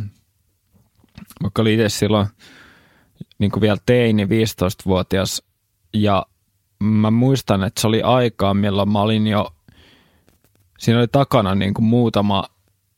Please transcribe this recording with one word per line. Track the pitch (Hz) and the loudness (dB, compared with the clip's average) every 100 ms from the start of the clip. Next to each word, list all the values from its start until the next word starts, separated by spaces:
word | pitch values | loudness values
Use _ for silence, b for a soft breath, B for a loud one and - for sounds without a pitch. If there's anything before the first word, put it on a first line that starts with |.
| 104 - _ _ _ _ _ _ _ _ _ - - - | -8 -16 _ _ _ _ _ _ _ _ _ -20 -20 -10
vaikka | 107 - | -6 -2
oli | 110 | 0
itse | 110 104 | 2 0
silloin | - 101 107 101 - b b b b b b b b - _ | 0 0 2 0 -6 b b b b b b b b -20 _
niinku | 101 104 | -4 0
vielä | 107 101 - | 0 0 0
teini, | 123 117 107 98 | 2 2 0 0
viisitoistavuotias, | 113 110 - 90 - 95 92 90 95 92 - - _ _ _ _ | 0 -2 -2 -4 -4 -2 -2 -2 -4 -4 -8 -14 _ _ _ _
ja | 107 104 95 - _ _ _ _ _ | -2 0 0 -4 _ _ _ _ _
mä | 104 107 107 | -2 0 2
muistan, | 117 127 131 - 101 | 2 2 0 0 -2
että | 95 - | -2 -2
se | 110 | 0
oli | 110 | 0
aikaa, | 107 127 120 - 98 | 2 2 0 0 -2
milloin | 98 104 98 101 | 0 -2 -2 0
mä | 104 | 0
olin | 107 110 107 | 0 0 0
jo, | 104 95 - _ b b b b b b _ _ _ _ _ | -2 -4 -10 _ b b b b b b _ _ _ _ _
siinä | - 117 | 0 2
oli | 120 | 2
takana | 139 139 123 95 | 0 2 0 0
niinku | 98 98 101 | 0 -2 0
muutama | 113 120 117 104 101 98 - _ _ _ _ | 0 2 2 0 0 -2 -4 _ _ _ _